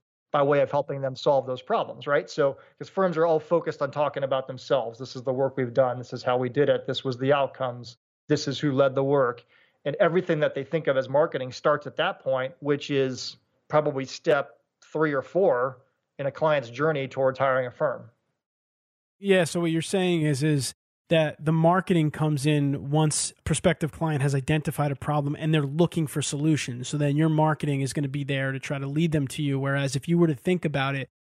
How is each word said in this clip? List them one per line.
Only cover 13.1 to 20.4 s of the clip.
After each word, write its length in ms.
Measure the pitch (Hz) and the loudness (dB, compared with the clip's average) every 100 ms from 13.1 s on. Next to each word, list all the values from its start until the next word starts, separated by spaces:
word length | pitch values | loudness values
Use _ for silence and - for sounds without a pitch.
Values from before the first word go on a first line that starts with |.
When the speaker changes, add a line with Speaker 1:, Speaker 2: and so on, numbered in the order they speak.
| 123 - - _ _ - | -2 -10 -14 _ _ 0
Speaker 1:
probably 360 | 151 151 135 | 2 2 -2
step 560 | 135 - - 143 135 - _ _ | -6 -6 0 0 0 -10 _ _
three 320 | _ 156 160 | _ -2 0
or 80 | 143 | 0
four 600 | - 170 190 123 131 127 _ _ _ - | -2 2 2 2 0 -6 _ _ _ -8
in 80 | 139 | -6
a 60 | |
client's 400 | - 156 147 120 | -2 0 0 -2
journey 360 | 117 156 151 135 | -2 0 0 -4
towards 300 | - 131 127 | 0 0 2
hiring 300 | 139 131 127 | 2 2 -2
a 40 | |
firm. 380 | - 151 120 117 _ _ _ _ _ _ _ _ _ _ _ | -2 -4 -4 -12 _ _ _ _ _ _ _ _ _ _ _
Speaker 2:
Yeah, 240 | 196 185 | 2 4
so 180 | 170 175 | 4 0
what 80 | 170 | 0
you're 140 | 165 | -2
saying 400 | 151 196 180 170 | -2 0 0 2
is, 180 | 151 139 | 0 0